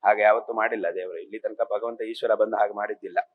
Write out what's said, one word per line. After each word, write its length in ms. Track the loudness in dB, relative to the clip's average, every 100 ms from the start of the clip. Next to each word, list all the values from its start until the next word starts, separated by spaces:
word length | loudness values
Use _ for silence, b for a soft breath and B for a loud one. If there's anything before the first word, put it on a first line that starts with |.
| 4
ಹಾಗೆ 160 | 6
ಯಾವತ್ತೂ 300 | 6 6 2
ಮಾಡಿಲ್ಲ 340 | -2 0 0 -4
ದೇವರು. 240 | -4 -8 -10
ಇಲ್ಲಿ 200 | -12 -10
ತನಕ 340 | -10 -6 -4
ಭಗವಂತ 300 | -4 -6 -8
ಈಶ್ವರ 320 | -10 -6 -2
ಬಂದು 220 | 2 2 2
ಹಾಗೆ 160 | 0
ಮಾಡಿದ್ದಿಲ್ಲ. 460 | -2 -8 -8 -6 -6 -6